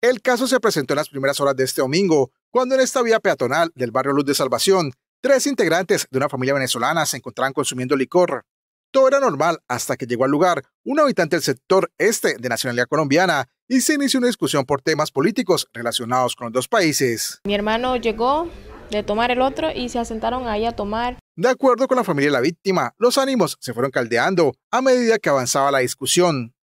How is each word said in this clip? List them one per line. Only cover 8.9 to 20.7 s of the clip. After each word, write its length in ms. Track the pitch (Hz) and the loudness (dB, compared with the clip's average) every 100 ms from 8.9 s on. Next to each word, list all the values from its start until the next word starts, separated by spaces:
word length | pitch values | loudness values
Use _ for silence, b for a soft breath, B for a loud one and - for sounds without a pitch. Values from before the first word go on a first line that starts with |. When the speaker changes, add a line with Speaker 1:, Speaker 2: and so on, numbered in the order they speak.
Speaker 1:
Todo 180 | 269 262 | 2 4
era 120 | 277 | 4
normal 380 | 269 143 156 165 _ | 0 0 0 -2 _
hasta 300 | 120 - 127 | -6 -4 -6
que 80 | 120 | -4
llegó 180 | 120 | 0
al 60 | 131 | 2
lugar 340 | 147 180 165 - _ | 2 2 0 -4 _
un 160 | - 285 | -6 2
habitante 360 | 294 220 170 170 | 2 2 0 0
del 60 | |
sector 500 | - 135 _ 190 175 _ | -2 -4 _ 2 2 _
este 400 | 185 226 214 120 | 0 2 -2 -2
de 100 | 120 | -4
nacionalidad 380 | 117 131 120 123 | -4 -4 -2 -2
colombiana 640 | 147 151 143 185 151 123 _ _ | 0 2 2 2 0 -2 _ _
y 140 | 254 | 0
se 100 | - | 2
inició 240 | 302 277 269 | 0 0 0
una 120 | 247 | 0
discusión 360 | 226 151 147 | 0 -2 -2
por 160 | 127 139 | 0 -2
temas 300 | - 151 151 | -2 -2 -2
políticos 580 | - 131 - 240 165 - | 0 -2 0 0 0 -2
relacionados 600 | - 117 113 117 127 123 | -8 -6 -6 -2 0 0
con 120 | - 117 | -4 -4
los 80 | |
dos 140 | 117 123 | -4 -2
países. 720 | 233 170 139 131 113 - - | 0 2 0 -2 -2 -6 -8
Speaker 2:
Mi 100 | - | -6
hermano 420 | 202 208 226 254 254 | -4 -2 -2 -2 -2
llegó 520 | 226 220 240 285 339 - - - - | -4 -2 -2 -2 -4 -12 -20 -20 -8
de 120 | 214 | -8
tomar 280 | 214 208 240 | -4 -2 0
el 120 | 247 | 0
otro 280 | 262 269 320 | -2 -2 -6
y 200 | - 247 | -6 -6
se 80 | 240 | -6
asentaron 500 | 233 220 226 247 247 | -6 -6 -4 -4 -4
ahí 160 | 208 | -4
a 80 | 226 | -4